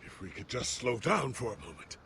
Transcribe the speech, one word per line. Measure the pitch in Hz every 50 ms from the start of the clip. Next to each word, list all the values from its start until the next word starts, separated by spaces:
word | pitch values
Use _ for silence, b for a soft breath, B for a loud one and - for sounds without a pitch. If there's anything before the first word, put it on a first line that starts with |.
| -
if | - - -
we | 98 95
could | 82 - 98 -
just | - 123 92 - -
slow | - - - 120 117
down | 107 156 196 208 147 139
for | 123 - - 120
a | 104 - -
moment. | - - - - - - - -